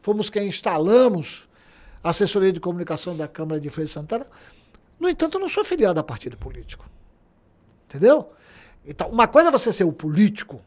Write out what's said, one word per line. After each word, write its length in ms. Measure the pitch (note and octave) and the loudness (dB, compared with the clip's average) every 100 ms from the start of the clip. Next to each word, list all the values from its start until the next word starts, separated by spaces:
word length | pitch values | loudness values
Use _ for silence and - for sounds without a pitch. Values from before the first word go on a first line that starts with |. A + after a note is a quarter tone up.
fomos 300 | G3+ G#3 - | -2 -2 -2
quem 160 | G#3 G3+ | -4 -4
instalamos 1000 | - G#3+ D#3+ E3 A#3+ B3+ F#3 C3+ - _ _ _ _ - - | -4 -2 0 4 6 4 0 -8 -16 _ _ _ _ -20 -8
a 60 | E3+ | -6
assessoria 420 | E3+ G3 G3+ F#3+ | -2 0 2 0
de 80 | F3 | 0
comunicação 560 | F3+ F3 D#3+ D3+ F3+ | -6 -8 -6 -6 -6
da 120 | D#3+ D3+ | -8 -10
Câmara 340 | D#3+ D#3 D#3 | -8 -6 -6
de 80 | C#3+ | -6
Feira 160 | D#3+ | -8
de 60 | D3+ | -8
Santana. 320 | D3+ D3+ A3+ C#4 - - _ _ _ _ _ | -8 -6 -6 -8 -20 -20 _ _ _ _ _
No 80 | F4+ | -2
entanto, 300 | E4 D#4+ F#4+ | 0 -2 -2
eu 40 | |
não 60 | F#4+ | -4
sou 160 | - | -4
filiado 360 | G#4 E4+ G3+ - | -2 2 2 2
a 40 | |
partido 340 | - G#2+ - - | -4 -10 -12 -14
político. 520 | - - - - - - - _ _ _ _ _ _ _ _ | -14 -14 -18 -20 -20 -20 -20 _ _ _ _ _ _ _ _
Entendeu? 440 | C#3 G#3+ D4+ - _ - - - - | 2 6 6 2 _ -20 -20 -20 -20
Então, 240 | - D3 E3 | -18 -10 -4
uma 180 | A#3 - | 2 6
coisa 220 | C#4+ E4+ | 6 6
é 20 | |
você 200 | C#4 A3+ | 4 0
ser 100 | - | 0
o 80 | F3 | 0
político 680 | - D#3 D3+ G#3 G#3 - B2 | 0 -2 4 4 2 -14 -16